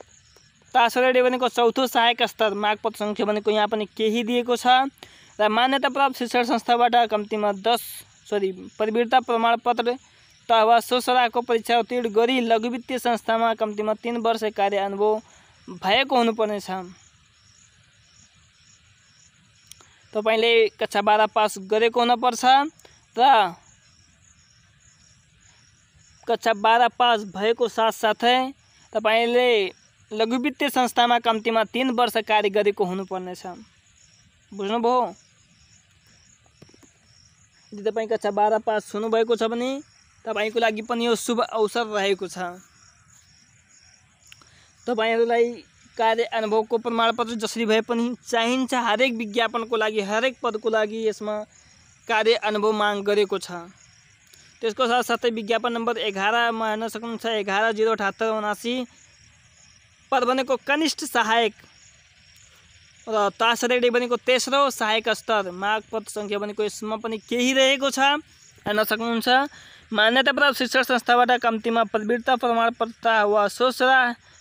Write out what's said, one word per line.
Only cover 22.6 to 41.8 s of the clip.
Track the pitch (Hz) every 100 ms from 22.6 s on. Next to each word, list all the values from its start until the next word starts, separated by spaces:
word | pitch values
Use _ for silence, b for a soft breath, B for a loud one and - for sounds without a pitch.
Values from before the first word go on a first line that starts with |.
| 302 _ b b b -
र | 262 240 185 175 _ _ _ _ _ _ _ _ _ _ _ _ _ _ _ _ _ _ b b b _ _ _ _ _ -
कक्षा | 226 214
बाह्र | 196 214 233 240
पास | - 240 226 208
भएको | 185 214 233 233
साथसाथै | - 226 - 220 214 240 254 262 - b b b
तपाईँले | 226 220 226 233 240 247 220 185 - _ _ -
लघु | 214 220 254
वित्तीय | 285 - 285
संस्थामा | 262 240 - 240 240 233
कम्तीमा | 220 226 226 214
तिन | 233 262
वर्ष | 233 240 220
कार्य | 214 214 202
गरेको | 208 208 202
हुनुपर्नेछ। | 185 185 185 190 180 180 190 175 220 _ _ _ _ _ _ _ _
बुझ्नुभयो? | 202 196 233 233 254 240 - _ _ _ _ _ _ _ _ _ _ _ _ _ _ - _ - _ _ _ _ _ _ _ _
यदि | 208
तपाईँ | 208 220 220
कक्षा | 220 208
बाह्र | 202 214 220
पास | 226 214 -
हुनुभएको | 208 226 226 226 226
छ | 226
भने | 233 254 277 - _ _ _
तपाईँको | 226 220 214 226
लागि | 226 214
पनि | 220 240 240
यो |
शुभ | 226 - 233
अवसर | - 226 214 233